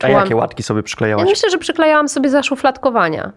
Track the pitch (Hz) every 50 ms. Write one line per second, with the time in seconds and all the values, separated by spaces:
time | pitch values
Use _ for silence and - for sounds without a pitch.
0 | - 131 139 208 196 - 113 110 - - - - 110 - 107 107 104 - - -
1 | - 110 107 104 349 381 415 - - 415 359 330 - - 330 - 320 311 311 302
2 | 302 277 - 302 262 285 262 285 269 - 277 254 - 269 262 - - 269 233 226
3 | 180 165 156 107 - - -